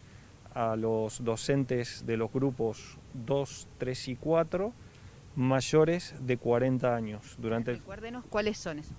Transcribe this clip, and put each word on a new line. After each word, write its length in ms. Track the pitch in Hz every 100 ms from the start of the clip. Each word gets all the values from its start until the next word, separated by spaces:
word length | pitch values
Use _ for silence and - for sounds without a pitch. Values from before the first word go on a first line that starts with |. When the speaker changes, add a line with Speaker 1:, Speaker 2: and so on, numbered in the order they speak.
| - - - - -
Speaker 1:
a 240 | 123 113 110
los 480 | 113 110 110 -
docentes 800 | 117 113 - 139 131 127 117 -
de 140 | 120 113
los 120 | 110
grupos 680 | 131 139 131 113 101 - - -
dos, 520 | 131 117 139 139 - - -
tres 280 | 123 127 -
y 80 | 123
cuatro 580 | 156 165 160 180 208 - - - - - -
mayores 800 | - 127 135 - 156 156 175 - -
de 160 | 131 123
cuarenta 580 | 120 120 131 127 123
años. 420 | 117 110 107 - -
Durante 320 | 113 113 117
el 80 | 117
Speaker 2:
Recuérdenos 480 | 147 - 226 247 233
cuáles 320 | 208 208 208
son 220 | 180 151
esos 140 | 147